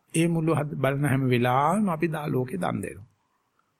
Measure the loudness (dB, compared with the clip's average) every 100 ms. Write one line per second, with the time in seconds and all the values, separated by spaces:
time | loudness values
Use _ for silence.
0 | _ 0 0 2 0 0 -2 -2 0 0
1 | 0 2 2 2 4 2 2 2 0 0
2 | -2 -2 -2 -2 -2 -4 -2 -4 -6 -12
3 | -20 _ _ _ _ _ _